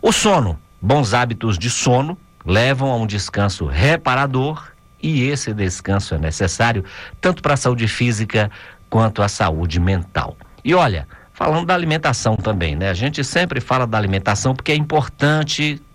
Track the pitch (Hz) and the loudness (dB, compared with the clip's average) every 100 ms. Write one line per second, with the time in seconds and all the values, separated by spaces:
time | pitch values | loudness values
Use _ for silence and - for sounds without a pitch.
0 | 220 208 214 185 107 76 _ _ 95 143 | 2 2 4 4 2 -4 _ _ 2 2
1 | 123 120 123 110 113 92 117 - 131 123 | 4 2 0 -2 -2 -2 -2 -2 2 2
2 | 147 185 - _ - 98 123 135 135 120 | 2 -6 -14 _ 0 2 2 2 0 0
3 | 110 101 - 104 101 - 78 69 120 165 | -2 -4 -4 0 0 0 -4 2 2 2
4 | 135 127 139 131 135 156 - - - - | 2 0 0 0 -2 -6 -12 -20 -20 -8
5 | 156 151 127 143 - 104 95 90 - 98 | -2 0 0 -2 -4 -2 -2 -4 -2 -2
6 | - 82 78 - 95 - 113 110 87 - | -2 -2 -2 -2 -2 0 0 0 -6 -14
7 | - - 180 180 151 143 127 123 110 - | -18 -4 -2 0 0 0 0 0 -2 0
8 | 123 110 110 110 104 - - - - 113 | 0 0 0 0 0 -4 -20 -20 -2 2
9 | 113 107 101 - 95 80 85 82 87 95 | 2 2 -2 0 -2 0 -2 0 2 0
10 | 87 82 - - - - 123 180 147 85 | -2 -6 -6 -12 -20 -8 2 4 4 0
11 | 69 - - - 165 156 170 180 165 156 | -6 -16 -20 -4 0 0 2 0 2 0
12 | 151 123 120 110 107 104 85 76 95 90 | 0 0 0 0 0 -2 -2 -2 -2 -2
13 | 131 151 - 170 175 123 - 131 123 110 | -4 -4 -2 0 0 -2 -2 0 0 0
14 | 101 95 95 101 - 131 - 147 151 156 | 0 -2 0 0 0 -2 0 0 2 0
15 | 131 - 143 156 151 - 151 143 - | -2 0 0 2 0 -2 -2 -4 -12